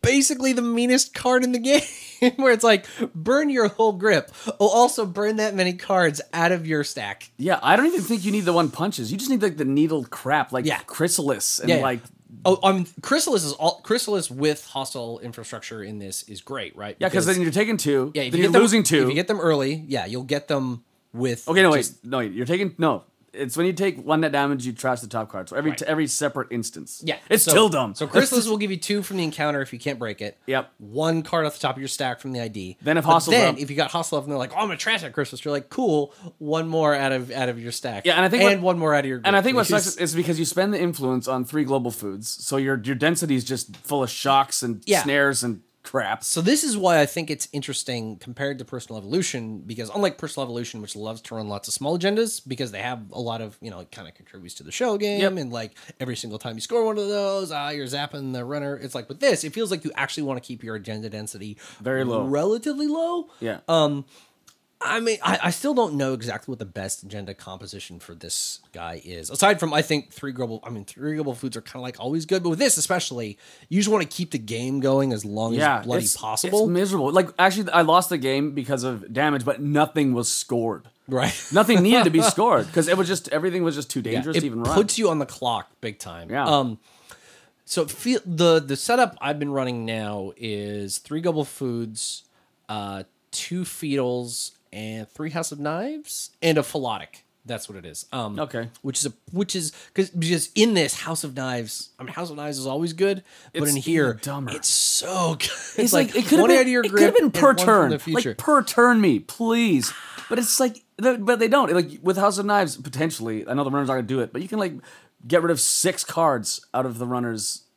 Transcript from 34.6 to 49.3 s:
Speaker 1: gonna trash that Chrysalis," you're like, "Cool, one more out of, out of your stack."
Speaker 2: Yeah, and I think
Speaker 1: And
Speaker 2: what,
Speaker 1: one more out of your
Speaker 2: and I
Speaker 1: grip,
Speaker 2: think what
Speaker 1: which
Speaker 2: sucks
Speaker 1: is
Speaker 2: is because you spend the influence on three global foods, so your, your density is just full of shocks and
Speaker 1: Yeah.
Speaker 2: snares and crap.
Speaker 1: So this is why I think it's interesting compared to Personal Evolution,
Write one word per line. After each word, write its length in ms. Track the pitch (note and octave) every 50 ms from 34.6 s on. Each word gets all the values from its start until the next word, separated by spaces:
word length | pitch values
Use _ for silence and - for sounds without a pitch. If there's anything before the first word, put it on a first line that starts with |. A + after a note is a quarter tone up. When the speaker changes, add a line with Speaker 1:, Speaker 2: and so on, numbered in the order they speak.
| A3 G#3
Speaker 1:
gonna 100 | E3+ -
trash 240 | - G#3+ A3+ G3+
that 100 | E3 C3+
Chrysalis," 320 | A#2 - C#3+ - - B2 -
you're 80 | D3+
like, 160 | C#3+ C#3+ C#3 _
"Cool, 460 | - - B3+ A3 D#3 D3 C#3+ C#3+ - - F#3 E3+ - _
one 280 | D#3 D3 D#3 D#3+ D#3+ E3
more 260 | D#3+ D#3+ D#3 D3+ D3
out 180 | C#3 C3+ C3+
of, 180 | C3+ C3 B2 B2+
out 200 | A#2 C3+ C3 B2
of 100 | A#2+ A#2
your 100 | A#2 A#2+
stack." 360 | A#2 - - B2+ A2+ G2 -
Speaker 2:
Yeah, 80 | F3 E3+
and 80 | E3 F#3
I 40 | F#3+
think 120 | G#3+ A#3+
Speaker 1:
And 200 | F#3+ G3+ G3+ F#3+
Speaker 2:
what, 120 | F3 F#3 F3+
Speaker 1:
one 40 | E3+
more 160 | E3 D#3 D3
out 60 | C#3+ C#3
of 40 | C3+
your 100 | C3 B2
Speaker 2:
and 100 | A2+ G3
I 20 | G3+ G3
Speaker 1:
grip, 40 | F#3+
Speaker 2:
think 120 | B3+ C4
what 40 | B3 G#3+ -
Speaker 1:
which 120 | G#3 G#3 F3+
Speaker 2:
sucks 20 | F#3+
Speaker 1:
is 80 | - -
Speaker 2:
is 160 | F3 D#3+ D#3
because 220 | E3 F3 D3+ E3+ D#3
you 80 | E3
spend 260 | - - F3+ F#3+ G3+
the 80 | G#3 E3
influence 480 | F3 F3 D#3+ - C3+ C3 B2+ B2+ B2 C3
on 160 | C3 B2+ B2+
three 200 | A#2+ D3+ D3+ D3
global 260 | B2+ C3+ C3+ B2 A#2+
foods, 380 | A2 - G#2 G2+ F#2+ G2+ A2 -
so 280 | - - - - C#3
your, 240 | C3+ C3+ C3+ C3+ B2
your 140 | G2+ B2 C#3
density 400 | B2 C#3+ D#3 E3+ E3 F3 D#3 C#3
is 80 | B2+ A#2
just 320 | - C3+ A#2+ - - G2+
full 260 | - _ - D3 C#3+
of 80 | C3 A#2
shocks 520 | - - - C#3 C3+ C#3 C3+ - - -
and 200 | C3 A#2+ A2+ G2+ -
Speaker 1:
Yeah. 160 | - G3 E3+
Speaker 2:
snares 420 | - C#3+ C#3 C#3+ C#3+ C#3 C3+ A#2+ B2
and 160 | A#2+ A2 F#2 _ _ _ _ _
crap. 380 | - - C3 A2 G2 A2 -
Speaker 1:
So 200 | - - - E3+
this 220 | E3 F#3+ C#4+ D4+ D#4
is 120 | D4 A3+
why 240 | G#3 F#3 F3+ E3+ D#3
I 60 | D3
think 240 | C#3+ - E3+ E3 D#3
it's 180 | D3+ - - -
interesting 680 | - C#3+ C3 - C3 - - - B2 A#2+ A2+ A2 A2 F2+
compared 400 | - - A#2+ - C#3 C#3 C#3+ C3
to 60 | B2+
Personal 320 | - - B2 - - A2+ A2
Evolution, 600 | G2 G2 C3+ F#3 F#3 -